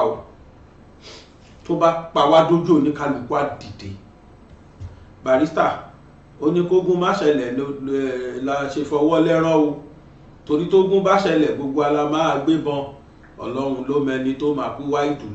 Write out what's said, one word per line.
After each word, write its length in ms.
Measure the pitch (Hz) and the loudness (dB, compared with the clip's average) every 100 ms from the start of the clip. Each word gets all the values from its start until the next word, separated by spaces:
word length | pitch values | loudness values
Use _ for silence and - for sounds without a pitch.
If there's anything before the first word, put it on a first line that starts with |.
| 117 | 2
o. 180 | - - - - - - - - - - - - - - - - | -2 -12 -20 -20 -20 -20 -20 -20 -20 -20 -20 -20 -20 -20 -16 -6
Tó 100 | 160 | 0
bá 160 | 165 165 - | 2 0 -4
pa 80 | 160 147 | 0 6
wá 220 | 160 156 | 6 6
dójú, 260 | 165 - 151 | 2 4 2
oníkálukú 580 | 147 147 143 123 120 143 | 2 -2 -4 -4 -4 -4
á 220 | - - | -4 -6
dìde. 360 | - - 98 98 - - - - - - - - - - - - | -16 -16 -16 -16 -20 -20 -20 -20 -20 -20 -20 -18 -16 -16 -20 -10
Barrister, 480 | 131 131 156 190 151 - - - - - - - | 0 2 2 0 -2 -2 -12 -20 -20 -20 -20 -4
ó 100 | 147 | 0
ní 100 | 175 175 | 0 2
kógun 300 | 185 170 175 | 2 2 0
má 120 | 185 | 0
ṣẹlẹ̀ 440 | 196 151 143 123 127 | 0 2 2 0 -4
ló, 80 | 143 135 | -6 -8
ló, 120 | 135 139 135 127 123 123 | -4 -4 -2 -4 -8 -8
la 260 | 131 143 139 | -4 -4 -4
ṣe 120 | 147 | -6
fọwọ́ 400 | 139 147 151 160 165 | -4 0 2 2 2
lẹ́rán 300 | 165 165 156 | 2 2 2
o. 220 | 151 - - - - - - - - | 2 -2 -12 -20 -20 -20 -20 -16 -2
Torí 200 | 151 175 | -2 4
tógun 340 | 190 190 196 | 4 4 2
bá 140 | 190 180 | 4 2
ṣẹlẹ̀, 360 | 170 156 147 - | 2 2 2 0
gbogbo 240 | 139 143 | -4 0
wa 80 | 147 | 0
la 140 | 147 147 | 0 0
máa 340 | 156 160 143 151 | 0 0 0 0
gbébọn. 400 | 160 147 139 139 - - - - - | 0 0 -4 -6 -12 -20 -20 -20 -14
Ọlọ́run 480 | 110 127 139 127 127 | -8 -6 -4 -4 -2
ló 120 | 143 | 0
mẹni 340 | 135 131 131 | 0 -2 -2
tó 200 | 135 147 | -2 -2
máa 160 | 139 117 | -2 -4
kú, 140 | 120 | -6
Wáìdù 440 | 143 143 147 147 110 | -4 -2 -2 -4 -8